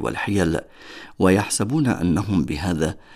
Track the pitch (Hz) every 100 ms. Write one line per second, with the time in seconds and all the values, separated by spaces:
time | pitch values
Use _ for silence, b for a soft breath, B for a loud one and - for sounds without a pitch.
0 | 58 - - 101 85 80 B B B B
1 | B - 92 98 104 - 107 151 131 98
2 | 90 82 98 95 65 73 90 82 78 -
3 | B